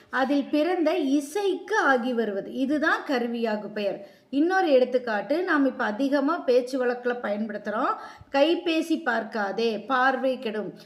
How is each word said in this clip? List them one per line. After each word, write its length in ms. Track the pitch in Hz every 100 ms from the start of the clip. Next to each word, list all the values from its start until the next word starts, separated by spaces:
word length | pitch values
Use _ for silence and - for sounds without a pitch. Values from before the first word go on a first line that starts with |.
| -
அதில் 400 | 240 262 285 -
பிறந்த 460 | 294 320 359 302 359
இசைக்கு 800 | 277 285 285 415 403 359 - 427
ஆகி 360 | 311 254 240
வருவது. 400 | 233 214 196 190
இதுதான் 520 | 240 262 294 311 427 -
கருவியாகு 640 | 254 233 233 226 208 208
பெயர். 480 | 214 196 - - - _
இன்னொரு 420 | 277 330 381 339
எடுத்துக்காட்டு 720 | 262 247 254 233 208 202 311
நாம் 220 | 370 302 269
இப்ப 180 | 220
அதிகமா 540 | 220 208 277 285 269 339
பேச்சு 480 | 269 247 247 277 247
வழக்குல 300 | 247 247 240
பயன்படுத்துறோம். 760 | 214 208 214 208 214 208 302 - - - -
"கைபேசி 720 | 277 302 349 349 320 - 320
பார்க்காதே, 760 | - 226 214 226 196 190 233 208
பார்வை 600 | - 254 262 254 262 254
கெடும்." 340 | 226 214 180 -